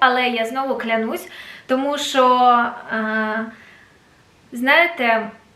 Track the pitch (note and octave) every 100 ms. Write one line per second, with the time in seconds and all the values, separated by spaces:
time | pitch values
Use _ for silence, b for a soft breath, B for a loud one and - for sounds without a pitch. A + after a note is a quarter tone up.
0 | B3+ B3 B3 A#3 A3+ C4 C4+ A3+ A3+ A3+
1 | A3 F4+ - B B B B C4 C#4 C#4+
2 | D4 C4+ B3+ B3 B3 A#3+ A#3+ - - A3
3 | A3 A3 G#3+ A3 A3+ B B B B B
4 | B _ _ _ _ B3 B3+ D#4 E4+ E4+
5 | A#3+ A3+ G#3 - _